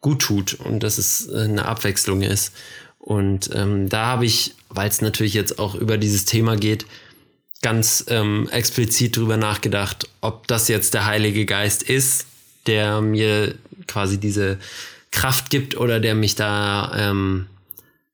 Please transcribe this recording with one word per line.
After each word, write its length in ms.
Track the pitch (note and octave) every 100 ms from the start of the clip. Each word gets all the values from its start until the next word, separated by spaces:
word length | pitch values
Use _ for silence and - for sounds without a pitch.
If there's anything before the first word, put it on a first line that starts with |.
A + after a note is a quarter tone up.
gut 200 | C#3+ C#3
tut 320 | - G2+ G2 -
und 260 | G#2 A2
dass 140 | G#2+ G#2+
es, 300 | G#2 - -
äh, 120 | -
eine 240 | G#2+ G#2 -
Abwechslung 560 | A2 G#2 G2 - G2
ist. 320 | G2+ G2+ - - - - - _
Und, 500 | - G#2 G2 G2 -
ähm, 340 | - G2+ G2+ G2
da 200 | G#2+ A#2
hab 160 | B2
ich, 320 | A#2+ G#2+ - - -
weil's 320 | - G#2 -
natürlich 320 | - - A2
jetzt 260 | G#2 G2 -
auch 160 | G#2 G2+
über 220 | A2+ G#2+
dieses 280 | G#2+ G2+ -
Thema 320 | A2+ A2+ G#2+
geht, 280 | G#2+ G#2+ - - - - _ _ _ -
ganz, 420 | A#2 A2+ A2 - -
ähm, 400 | A#2 G#2 G#2 -
explizit 640 | A#2+ - - A2+ - A#2+ A2+
drüber 220 | A2 A2
nachgedacht, 720 | G#2+ G#2 A2+ G2+ G2 - - _
ob 280 | A#2 A#2 -
das 200 | A2+ A#2+
jetzt 260 | G#2+ -
der 120 | A2 G2+
Heilige 400 | G#2+ G#2+ G#2 G2+
Geist 380 | G2 G#2+ -
ist, 420 | - C3 C3 - - - - _ -
der 340 | G#2+ G#2 G#2+
mir 540 | G#2+ G#2+ A2 G#2 G#2 - - - -
quasi 320 | G#2 G2 G2
diese 380 | G#2 G2+ G2 G2 - - - - _
Kraft 380 | - C3 C3 -
gibt 280 | C#3+ C3+ -
oder 220 | B2 A2+
der 160 | A2 A2
mich 200 | G#2 -
da, 560 | G#2 G#2 G2+ G2+ - G#2
ähm, 520 | G2+ G2 F#2+ F#2+ F#2+ - - - - _ _